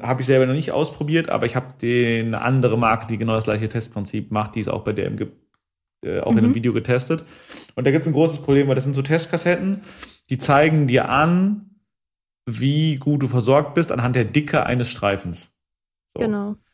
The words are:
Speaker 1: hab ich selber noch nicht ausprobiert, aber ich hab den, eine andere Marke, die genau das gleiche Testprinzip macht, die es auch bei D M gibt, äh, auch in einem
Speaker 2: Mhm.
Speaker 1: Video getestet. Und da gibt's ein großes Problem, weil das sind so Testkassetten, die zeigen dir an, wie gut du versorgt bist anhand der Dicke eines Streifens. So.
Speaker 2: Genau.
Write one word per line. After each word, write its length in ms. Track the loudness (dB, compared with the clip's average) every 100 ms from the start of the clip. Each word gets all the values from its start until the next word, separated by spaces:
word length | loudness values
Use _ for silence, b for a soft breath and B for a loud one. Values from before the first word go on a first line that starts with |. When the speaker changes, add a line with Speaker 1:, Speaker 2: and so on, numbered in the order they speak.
Speaker 1:
hab 180 | -4 -2
ich 60 | 2
selber 180 | 2
noch 80 | 4
nicht 180 | 0 -2
ausprobiert, 600 | -2 -2 -4 -2 0 0
aber 160 | -2 -2
ich 100 | -4
hab 220 | -8 -6
den, 480 | -2 2 2 0 -2
eine 160 | -2
andere 340 | 0 2 2 2
Marke, 300 | 2 0 -2
die 80 | -4
genau 180 | 0
das 100 | 0
gleiche 240 | 0 -2 -2
Testprinzip 600 | -6 -8 -8 -8 -8 -4
macht, 240 | -4 -4
die 60 | -6
es 80 | -4
auch 160 | -4
bei 80 | -4
D 100 | -4
M 140 | -4 -6
gibt, 160 | -8 -12 _ _ _ _ _ _
äh, 160 | -8 -4
auch 120 | 2
in 60 | 4
einem 120 | 4
Speaker 2:
Mhm. 40 | 2
Speaker 1:
Video 160 | 0
getestet. 500 | -2 0 -2 0 -6 -6 B B B B
Und 120 | -2 2
da 40 |
gibt's 160 | 2 2
ein 60 |
großes 280 | 2 2 0
Problem, 280 | 2 4 4
weil 60 |
das 100 | 2
sind 100 | 0
so 60 | -2
Testkassetten, 800 | 0 -2 -2 -2 0 0 -2 -4 B B B B -8
die 80 | -4
zeigen 500 | 2 4 6 4 4
dir 200 | 2 2
an, 640 | 2 2 2 2 -2 -8 _ _ _ _ _ _ _
wie 520 | -10 -2 0 2 0 0
gut 260 | 0 0
du 40 | 0
versorgt 480 | 0 4 4 4
bist 160 | 0 0
anhand 240 | 0 0
der 100 | 0 0
Dicke 400 | 0 0 0 0
eines 220 | -2 -4
Streifens. 600 | -2 -2 -2 -6 -12 -16 _ _ _ _ _ _
So. 80 | -4
Speaker 2:
Genau. 360 | -2 -2 -6 -10 _